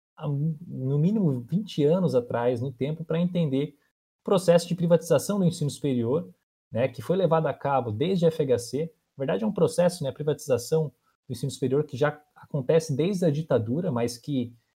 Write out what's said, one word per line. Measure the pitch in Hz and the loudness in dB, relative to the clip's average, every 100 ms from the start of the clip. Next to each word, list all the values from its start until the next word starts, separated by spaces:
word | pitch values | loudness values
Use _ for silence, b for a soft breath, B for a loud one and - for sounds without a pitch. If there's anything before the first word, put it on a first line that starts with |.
| _ - | _ -10
a, | 156 | -6
no | 143 156 151 170 135 131 143 | -2 -2 -4 -10 -8 -2 2
mínimo, | 165 220 175 123 | 2 2 2 0
vinte | 120 175 220 - | -2 -4 -4 0
anos | 143 180 165 127 | 2 4 2 0
atrás | 120 117 120 123 | 0 0 0 0
no | 110 | -4
tempo | - 135 160 160 | -4 -6 -6 -4
pra | 165 | -2
entender | 180 175 156 131 151 b b b _ _ | 0 0 0 0 -2 b b b _ _
o | |
processo | - 196 185 170 - | 0 2 6 4 4
de | |
privatização | 165 170 170 - 143 120 202 | -2 2 2 4 0 2 0
do | 170 | 2
ensino | - 147 | 0 -4
superior, | - 143 123 113 151 180 - _ _ _ | -2 -2 0 0 -2 -4 -16 _ _ _
né, | 110 131 | -2 -2
que | - | -4
foi | - 185 | -4 0
levado | 180 160 151 | 2 2 0
a | |
cabo | - 139 139 117 | -2 0 0 0
desde | 107 165 190 165 | -2 0 2 2
a | |
F | - | 2
H | 139 117 | 0 0
C. | 117 139 165 _ _ - | 0 -4 -6 _ _ -8
Na | |
verdade, | 135 190 | -4 -2
é | 220 | -2
um | |
processo, | - 156 - 175 - | 2 2 4 0 2
né, | 135 | -6
a | |
privatização | - 147 147 - 117 - 160 151 _ _ _ - | -4 -4 -4 0 -2 0 -2 -2 _ _ _ -12
do | |
ensino | 120 143 | -8 -6
superior | - 127 139 | -4 0 0
que | 147 120 | -2 0
já | 147 147 _ _ | -2 -2 _ _
acontece | - 147 123 165 160 131 | -8 -6 2 2 2 0
desde | 170 190 175 | 0 2 0
a | |
ditadura, | 143 - 123 107 139 185 | 0 0 0 0 -2 -2
mas | 120 120 - | -2 -4 -6
que | - 135 113 b b | -6 -4 -4 b b